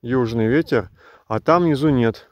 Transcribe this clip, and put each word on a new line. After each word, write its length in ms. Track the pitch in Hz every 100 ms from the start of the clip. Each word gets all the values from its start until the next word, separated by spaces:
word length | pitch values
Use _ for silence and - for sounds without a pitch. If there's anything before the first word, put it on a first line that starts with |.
Южный 440 | 120 127 117 117 110
ветер. 420 | 139 160 123 92 _ - - _
А 140 | 110
там 240 | - 170
внизу 240 | 175 139 156
нет. 400 | 135 117 107 -